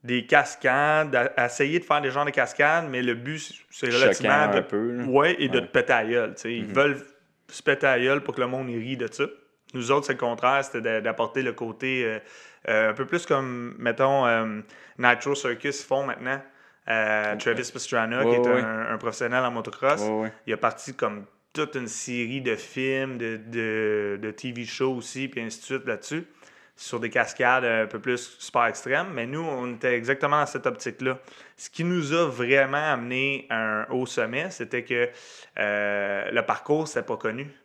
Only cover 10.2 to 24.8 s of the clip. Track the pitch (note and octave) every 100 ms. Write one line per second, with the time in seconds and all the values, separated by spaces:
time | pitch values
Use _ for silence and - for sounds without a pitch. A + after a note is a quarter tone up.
10.2 | B2 A#2 B2 C#3 C3+ A#2+ A2+ A2 A2 A2+
11.2 | A#2 C3+ B2+ A2 A2+ A2 C3 C3 A2+ A2
12.2 | - - - - - A2 A2 G#2+ C3 E3+
13.2 | - C#3 C3 B2 A#2+ - A#2+ A#2 C3+ C#3
14.2 | B2 A2+ A2+ G#2+ G#2 - - - B2 A#2+
15.2 | C#3 C#3 C3 A#2 C#3+ C#3 - C3+ C3 -
16.2 | B2 C#3 - _ _ _ - A2+ G#2+ G#2+
17.2 | G#2 G#2 A#2+ A2+ A#2+ B2 - A#2+ A2+ A#2+
18.2 | B2 A#2+ B2 B2 A2+ A2 A2+ A2 A#2 -
19.2 | A#2+ B2 B2+ A#2+ A2+ - C3+ B2+ G#2+ A2
20.2 | A2 - - G#2+ A2+ G#2+ - B2+ A2+ G#2
21.2 | G2 _ _ - D3+ C3+ A#2 - - A#2+
22.2 | A#2 C3+ B2 A2 - C3+ C3 C3+ C3+ B2
23.2 | A2+ A2 A2 A#2 A2+ A2 G#2+ G#2+ G#2 G2+
24.2 | A2 G#2+ C3 A#2+ A#2 -